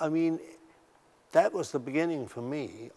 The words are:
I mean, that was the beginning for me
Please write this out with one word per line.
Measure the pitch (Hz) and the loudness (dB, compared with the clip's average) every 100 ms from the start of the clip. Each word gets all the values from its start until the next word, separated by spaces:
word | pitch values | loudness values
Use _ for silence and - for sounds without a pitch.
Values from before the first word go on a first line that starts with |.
I | 156 | 0
mean, | 160 165 165 - - - - _ _ _ _ _ | 2 2 0 -6 -18 -20 -20 _ _ _ _ _
that | 160 208 | 4 4
was | 190 151 | 2 -2
the | 139 | -4
beginning | 120 147 170 156 117 | -2 0 0 -2 -4
for | 123 | -6
me | 120 147 120 104 120 | -6 -4 -6 -10 -16